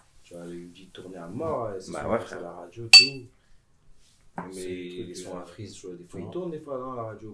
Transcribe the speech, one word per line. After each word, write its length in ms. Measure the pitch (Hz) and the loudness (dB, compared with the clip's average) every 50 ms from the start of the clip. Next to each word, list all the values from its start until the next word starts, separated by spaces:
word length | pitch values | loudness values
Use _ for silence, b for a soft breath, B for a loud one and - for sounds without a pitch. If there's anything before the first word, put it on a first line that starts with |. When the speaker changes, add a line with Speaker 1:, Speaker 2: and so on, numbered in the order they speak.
| - - - - - | -16 -20 -20 -20 -20
Speaker 1:
Tu 100 | - 85 | -14 -12
vois, 100 | 87 85 | -10 -8
le 100 | 87 87 | -8 -8
Youjin 300 | 87 87 87 87 92 92 87 - | -8 -8 -10 -14 -16 -18 -14 -14
tournait 240 | 92 92 90 95 | -12 -10 -8 -8
à 100 | 90 85 | -8 -8
mort, 420 | 85 98 127 160 160 147 131 117 110 | -6 -4 -2 0 0 2 2 0 0
ouais, 80 | 98 95 | -2 -4
c'est 120 | - - | -4 -4
Speaker 2:
Bah 120 | 85 76 73 | -4 -2 2
Speaker 1:
son 60 | 80 | 2
Speaker 2:
ouais, 60 | 107 | 2
Speaker 1:
pote 100 | 117 - | 2 2
Speaker 2:
frère. 120 | - - 87 | -2 -6 -6
Speaker 1:
à 20 | 87 | -6
la 80 | 85 | -6
radio, 360 | 87 87 87 87 - 113 117 113 | -8 -10 -12 -12 -10 -8 6 12
tout. 140 | - - - 139 139 131 117 - b b b b b b b _ - - - - - - - - - - - - - | 12 12 12 10 2 -6 -10 -12 b b b b b b b _ -20 -20 -20 -20 -20 -20 -20 -20 -20 -20 -20 -8 -8
Speaker 2:
C'est 60 | - | -6
Speaker 1:
Mais 60 | 175 | -6
Speaker 2:
le 20 | 185 190 185 185 - 92 90 90 90 90 | -6 -6 -4 -4 -2 -2 -2 -4 -4 -4
truc, 120 | 90 87 | -6 -6
Speaker 1:
les 80 | 87 - | -6 -6
sons 220 | 92 92 98 90 | -8 -6 -6 -6
Speaker 2:
euh, 40 | 90 | -6
Speaker 1:
à 40 | - | -6
Freeze, 280 | - - - 107 - - | -8 -8 -10 -8 -8 -8
tu 140 | - - | -8 -8
vois, 80 | 92 87 | -8 -8
des 100 | 85 87 | -8 -12
fois, 140 | - - - | -10 -8 -6
Speaker 2:
ouais. 60 | 87 | -6
Speaker 1:
ils 40 | 170 | -4
tournent 200 | 170 175 185 175 | -2 -2 -2 -2
des 80 | 160 151 | -2 -4
fois 180 | 151 143 139 | -4 -4 -4
dans 160 | 127 127 131 127 | -2 -2 -2 -4
la 100 | 120 113 | -4 -4
radio, 300 | 113 107 104 110 107 | -4 -6 -8 -10 -10